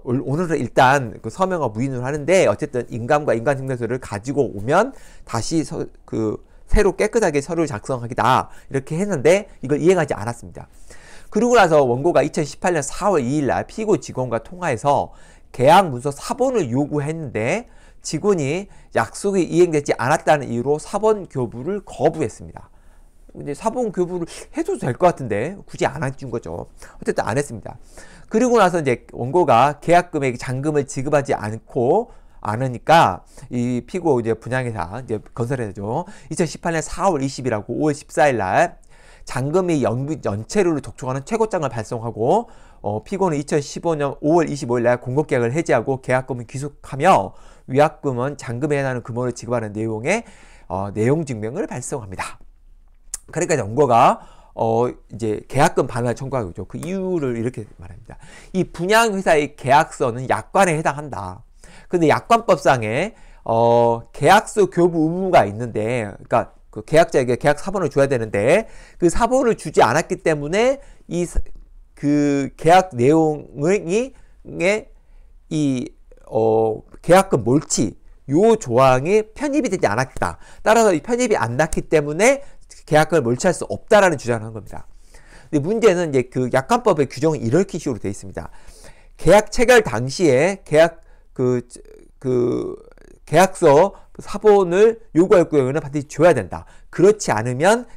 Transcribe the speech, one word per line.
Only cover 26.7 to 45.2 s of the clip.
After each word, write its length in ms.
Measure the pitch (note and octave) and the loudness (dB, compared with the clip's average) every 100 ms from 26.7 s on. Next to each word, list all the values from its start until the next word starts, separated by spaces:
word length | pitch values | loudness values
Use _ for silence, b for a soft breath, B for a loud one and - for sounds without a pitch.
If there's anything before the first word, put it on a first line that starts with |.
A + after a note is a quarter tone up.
| - B B | -18 B B
어쨌든 240 | - - | -6 -4
안 140 | G#2 A#2+ | -2 -4
했습니다. 400 | C#3+ A2+ - - B B B B - | -4 -10 -16 -18 B B B B -4
그리고 300 | A3 B3 A#3 | 0 2 4
나서 220 | F#3 E3+ | 4 2
이제 260 | C3+ A#2 - | 0 -2 -6
원고가 680 | - A#2+ E3+ D3 A#2 C3+ - | -10 -2 2 4 6 4 2
계약 280 | - F3 F3 | 2 2 2
금액 280 | D3+ C3+ A2 | -2 -4 -4
잔금을 480 | B2+ B2+ D3+ D3 C3+ | -6 -4 -2 -2 -2
지급하지 460 | C#3+ C#3 D3 C3+ | -6 0 0 0
않고, 800 | - G#2+ A2 - C#3+ A#2+ G3 A#3+ b b b | -4 -4 -10 -6 -2 2 2 -2 b b b
않으니까 840 | - A2+ C3 A#2 - D#3+ A#2+ F2 - B B | -6 -4 -4 -4 4 6 6 0 -10 B B
이 320 | B2 A#2+ A#2+ B2 | -4 -2 -4 -6
피고 340 | F#3 E3+ B2 | -4 0 0
이제 140 | A2 | 0
분양회사, 680 | A2 A#2 C3 A#2+ G#2+ E2+ A2+ | -4 -4 -4 -4 -6 -8 -10
이제 160 | B2+ G#2+ - - | -8 -8 -8 -8
건설회사죠. 720 | A#2 C3 G#2+ F#2+ G2+ C#3 F3+ B B | -6 -4 -6 -8 -6 -6 -8 B B
이천십팔 420 | D#3 E3 - F3 | -4 -4 -4 -4
년 80 | E3 | -4
사월 400 | D3+ - F#3+ D3 | -6 -2 0 0
이십 240 | C3+ C#3+ B2 | -4 -4 -4
일하고 300 | G#2+ G2+ B2 | -4 -6 -4
오월 180 | D3+ | -2
십사 340 | C#3+ - - D3+ | -4 -6 0 2
일 100 | A#2 | 2
날 400 | F#2+ A#2+ F3 - b b b b - | 0 0 0 -4 b b b b -10
잔금이 580 | - C#3 F3+ F3+ D#3 | -6 -2 0 0 0
연-, 360 | G#2+ A#2+ C#3 D3+ A2+ | 0 -2 -4 -6 -4
연체료를 560 | G2+ A2 G#3 F3 D3 | -6 -4 0 0 -2
독촉하는 420 | - - B2+ C3+ | -6 -10 -8 -8
최고장을 460 | C#3 A3+ A3 F#3 C3+ | -6 -2 -2 -2 -4
발송하고, 800 | A2 G#2+ A#2+ A#2 G#2+ A#2+ G#3 A#3 b b b | -6 -8 -8 -8 -4 0 0 -2 b b b
어, 220 | G#2 G#2+ | -8 -8
피고는 340 | - F#3+ F#3 D3 | -8 -2 -2 -2
이천십오 560 | C#3+ D#3 C#3 - E3+ | -2 -4 -4 -6 -4
년 220 | D#3 C#3+ - | -2 -4 -2
오월 280 | D3 E3+ D3 | 0 2 0
이십오 300 | C#3+ C3 B2 | -4 -4 0
일 60 | A#2 | 2
날 140 | B2 | 0
공고계약을 540 | B2 C3 | -2 -4